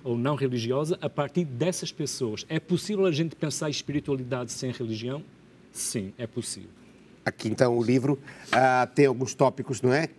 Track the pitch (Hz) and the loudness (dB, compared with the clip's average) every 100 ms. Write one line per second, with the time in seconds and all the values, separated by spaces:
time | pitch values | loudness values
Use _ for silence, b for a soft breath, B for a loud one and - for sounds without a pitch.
0 | 131 120 131 143 135 123 113 131 156 180 | -4 0 0 0 0 -2 -2 -2 -2 -4
1 | 151 - 143 175 160 123 165 180 - - | -4 -4 -2 -2 -2 -2 -2 -2 -8 -6
2 | 143 - 120 107 - 160 - 175 - 208 | -6 -4 -4 -6 -4 -4 0 -2 0 0
3 | 190 147 165 - 156 135 156 139 - 147 | 2 2 -2 -2 -6 -4 -4 -4 -4 -4
4 | 147 135 123 127 117 - 131 120 117 110 | -2 -4 -2 -6 -6 -6 -6 -4 -6 -4
5 | 123 139 - - - - - - - 117 | -6 -8 -10 -20 -20 -20 -16 -8 -4 -4
6 | 98 - 117 - - 98 95 - - - | -6 -8 -8 -6 -8 -10 -14 -20 -20 -20
7 | - - - - 110 107 123 120 117 127 | -20 -6 -6 -4 -4 2 4 4 4 4
8 | 131 143 B B B 117 131 127 123 - | 4 -2 B B B 4 6 4 2 6
9 | 139 123 127 - 135 - 120 120 127 143 | 6 6 -2 4 2 2 -6 0 4 4
10 | 165 | 0